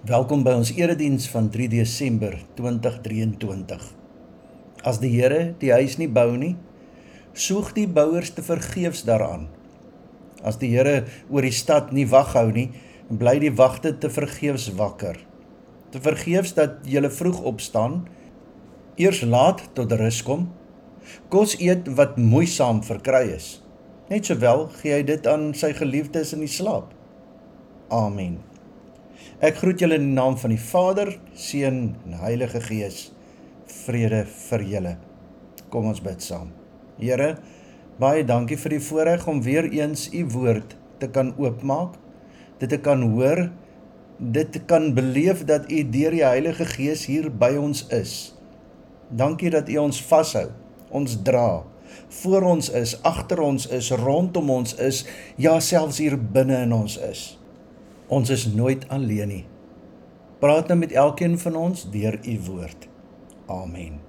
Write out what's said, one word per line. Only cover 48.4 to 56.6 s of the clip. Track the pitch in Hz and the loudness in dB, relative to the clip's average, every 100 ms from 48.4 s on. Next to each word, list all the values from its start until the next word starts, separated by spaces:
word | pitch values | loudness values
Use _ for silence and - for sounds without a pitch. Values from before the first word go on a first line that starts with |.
| - - - - - - - | -20 -20 -20 -20 -20 -20 -10
Dankie | 117 139 156 175 | -2 0 0 0
dat | 156 143 | 0 0
u | 147 | 0
ons | 147 117 | 0 -2
vashou, | - 160 156 104 76 - - - - | 2 4 4 -2 -4 -10 -20 -20 -10
ons | 139 135 110 95 | -6 -4 -2 0
dra, | 127 117 85 - - - - - - | 2 2 0 -6 -20 -20 -20 -20 -8
voor | 180 190 185 170 | 2 2 4 2
ons | - | 0
is, | 123 117 - | -2 -4 -2
agter | 160 170 - 170 | -2 -2 -4 -2
ons | 147 135 - | 0 0 -2
is, | 127 117 127 | -6 -2 0
rondom | 123 147 180 175 147 127 | 2 2 0 0 0 0
ons | 117 - | -2 -2
is, | 131 135 - - - - | -2 -2 -8 -18 -16 0
ja, | 151 160 | 4 4
selfs | 160 175 156 135 | 4 2 2 0
hier | 151 135 | 0 0
binne | 110 117 131 127 | 2 2 4 2